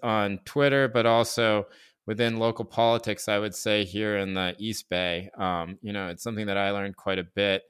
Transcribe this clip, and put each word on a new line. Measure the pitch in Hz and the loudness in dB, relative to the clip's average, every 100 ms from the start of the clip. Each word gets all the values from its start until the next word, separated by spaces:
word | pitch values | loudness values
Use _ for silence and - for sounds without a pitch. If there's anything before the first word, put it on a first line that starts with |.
on | 120 110 101 98 | 0 2 2 -2
Twitter, | - 147 143 139 135 | -4 2 4 4 2
but | 117 113 | 4 4
also | 113 113 - 113 107 101 - - _ - | 4 4 2 2 2 0 -10 -20 _ -6
within | 110 117 113 | -2 0 2
local | 113 113 113 | 0 0 -4
politics, | - 117 117 113 101 - | 2 4 4 0 -4 0
I | 104 | 0
would | 107 | 0
say, | 92 113 104 | -4 0 0
here | 98 101 107 104 | 0 -2 -2 0
in | 98 | -2
the | 95 92 87 | -2 -2 -4
East | 107 104 - | -6 -8 -4
Bay. | 90 90 85 95 - | -2 0 -2 -6 -4
Um, | 92 87 82 95 | -2 -2 -4 -10
you | 107 | -8
know, | 104 95 | -6 -6
it's | 90 | -8
something | 117 107 104 | -8 -6 -2
that | 98 | 0
I | 98 | 0
learned | 101 98 95 | -2 -6 -6
quite | - 92 | -4 -2
a | |
bit | 87 - 101 95 | -2 0 0 0